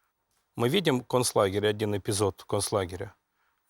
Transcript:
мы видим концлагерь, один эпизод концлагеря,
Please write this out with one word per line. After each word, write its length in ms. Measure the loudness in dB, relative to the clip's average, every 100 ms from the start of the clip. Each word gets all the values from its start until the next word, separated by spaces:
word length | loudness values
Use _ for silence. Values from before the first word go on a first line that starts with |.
| _ _ _ _ _ -2
мы 120 | 0
видим 320 | 2 2 0
концлагерь, 640 | 0 0 2 2 2 2 0
один 300 | 0 -2 -2
эпизод 480 | -2 0 0 -2
концлагеря, 720 | -4 -4 0 -2 -2 -6 -12 -16 _ _ _ _